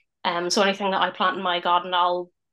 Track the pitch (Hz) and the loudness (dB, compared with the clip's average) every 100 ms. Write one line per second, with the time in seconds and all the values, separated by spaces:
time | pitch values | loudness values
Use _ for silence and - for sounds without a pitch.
0 | _ _ - 170 175 196 196 190 202 190 | _ _ -4 -2 -2 2 2 2 0 0
1 | 180 - 185 175 185 175 175 175 185 180 | 0 0 0 0 -2 -2 2 0 2 0
2 | 175 180 180 _ _ | 2 0 -6 _ _